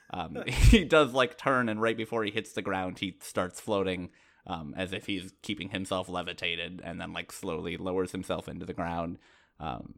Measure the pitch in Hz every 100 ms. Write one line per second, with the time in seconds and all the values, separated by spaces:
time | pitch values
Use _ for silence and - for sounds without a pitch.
0 | - - 82 240 - 127 - 226 160 160
1 | 139 127 123 - 139 131 117 107 113 113
2 | 110 117 107 107 - - 101 95 92 -
3 | 95 87 - - 90 - - 101 95 90
4 | 90 - _ _ - 85 76 - 92 92
5 | - 95 92 - - 104 95 98 95 95
6 | 92 90 87 85 90 85 85 90 85 87
7 | 85 87 87 - 98 80 85 87 92 92
8 | 92 95 90 85 - 82 87 90 85 85
9 | 85 87 - _ _ - 80 60 50